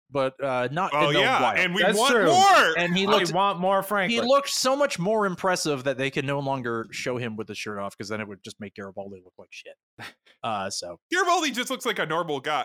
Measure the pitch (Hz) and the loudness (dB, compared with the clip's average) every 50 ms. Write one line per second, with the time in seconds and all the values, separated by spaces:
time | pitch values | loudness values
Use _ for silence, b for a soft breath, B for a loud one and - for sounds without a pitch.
0 | _ _ 127 139 135 131 131 - 135 139 131 127 123 123 139 165 190 185 - 147 | _ _ -4 -2 -2 -2 -2 -4 -4 -2 -2 0 -2 -2 -2 -2 -2 0 2 2
1 | 151 147 147 180 202 240 269 - - - - 165 180 180 175 190 175 190 214 202 | 2 4 4 4 4 4 4 2 2 2 2 2 0 0 2 2 2 2 2 4
2 | 233 277 269 226 196 165 - - 381 403 381 320 247 180 160 165 175 175 175 185 | 4 4 4 4 4 4 6 6 8 8 8 8 6 6 4 2 0 0 0 0
3 | 196 196 208 202 185 165 160 180 196 202 196 170 180 185 196 196 185 190 214 202 | 2 4 4 4 2 2 2 2 2 2 0 0 0 0 2 0 0 0 -2 -2
4 | 190 175 233 233 220 240 269 277 277 277 - - - 262 269 277 285 277 - - | 0 0 0 0 2 4 4 2 2 0 -2 -2 0 0 2 2 0 0 -2 -2
5 | 170 190 220 220 208 196 180 - - 190 180 175 - 156 147 131 123 139 135 120 | -2 0 0 2 0 0 -2 -2 -2 0 0 0 0 -2 -2 -2 -2 -2 -2 -2
6 | 135 139 - 160 135 135 143 139 143 135 135 135 123 120 117 113 113 104 - - | -2 -4 -2 -2 -2 -2 -2 -2 -2 -2 -4 -4 -2 -4 -4 -4 -4 -8 -10 -8
7 | - 139 123 123 123 117 110 107 110 98 107 - - 110 107 101 101 101 - - | -6 -4 -4 -4 -4 -6 -6 -8 -8 -10 -10 -10 -10 -8 -8 -6 -8 -8 -8 -10
8 | 113 95 110 107 107 101 104 90 - 113 101 - 107 101 - - 101 98 95 101 | -10 -8 -6 -6 -8 -8 -12 -14 -16 -16 -16 -14 -14 -14 -12 -12 -14 -12 -12 -12
9 | 98 98 98 92 90 90 _ - 95 _ - - - - - _ _ _ _ - | -14 -14 -14 -18 -20 -20 _ -20 -20 _ -20 -20 -20 -20 -20 _ _ _ _ -18
10 | - - - _ _ b b b - 117 110 101 95 95 98 - - 87 87 82 | -18 -18 -18 _ _ b b b -8 -6 -4 -4 -4 -6 -8 -8 -10 -12 -14 -16
11 | _ - - 359 392 349 349 370 320 294 240 220 247 - - - - 247 208 202 | _ -4 -2 0 2 2 2 2 0 0 -2 -4 -4 -4 -6 -6 -4 -4 -4 -2
12 | 190 151 156 165 175 170 147 135 127 147 151 143 120 | -2 -2 -2 -2 -2 -2 -4 -4 -4 -2 -2 -2 -2